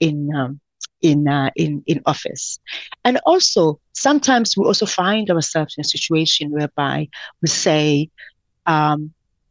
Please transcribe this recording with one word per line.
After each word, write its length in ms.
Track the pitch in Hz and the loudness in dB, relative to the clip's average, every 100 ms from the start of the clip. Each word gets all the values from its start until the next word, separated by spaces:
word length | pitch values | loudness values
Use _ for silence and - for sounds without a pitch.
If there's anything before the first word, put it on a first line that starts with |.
in, 300 | 165 147 143 | -2 0 -4
um, 260 | 147 127 143 _ - - _ | -2 -4 -6 _ -20 -20 _
in, 280 | 170 147 147 | 2 4 2
uh, 220 | 143 135 - | 2 -2 -2
in, 260 | 160 147 - | -2 -2 -2
in 160 | 160 - | -2 0
office. 520 | 147 - - - - - - - - | -2 -6 -10 -10 -12 -14 -16 -16 -4
And 140 | 247 254 | 0 0
also, 560 | - 359 - - 165 147 _ | 4 4 4 2 2 0 _
sometimes 640 | - 277 294 285 254 226 - | -2 0 2 2 2 2 0
we 80 | |
also 220 | 196 196 202 | 2 2 0
find 440 | - 180 214 208 | -2 0 0 0
ourselves 440 | 170 151 165 156 - | 0 0 -2 -4 -6
in 60 | |
a 20 | |
situation 640 | 147 - - 160 160 - 147 | -6 -4 0 0 2 -2 -2
whereby 580 | 147 147 - 139 139 151 - - - | -4 -4 -2 -2 -2 -6 -10 -18 -6
we 80 | 165 | -4
say, 640 | - 190 151 151 143 160 _ - _ _ _ - | 0 2 2 4 2 0 _ -20 _ _ _ 0
um, 460 | 156 151 147 151 _ _ _ _ | 2 2 0 -4 _ _ _ _